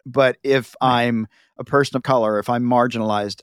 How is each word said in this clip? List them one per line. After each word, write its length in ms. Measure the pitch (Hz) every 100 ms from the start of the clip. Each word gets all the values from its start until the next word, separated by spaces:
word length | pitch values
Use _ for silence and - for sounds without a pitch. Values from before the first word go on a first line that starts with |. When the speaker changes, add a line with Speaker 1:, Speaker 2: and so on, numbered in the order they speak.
| 127
Speaker 1:
But 300 | 131 131 -
if 320 | 139 135 - -
Speaker 2:
Right. 240 | 131 123
Speaker 1:
I'm 220 | 120 113 110 _ _ -
a 60 |
person 340 | - 143 135 131
of 60 |
color, 340 | 139 127 110 104
if 100 | 113
I'm 140 | 120
marginalized, 760 | 120 123 123 120 110 104 104 -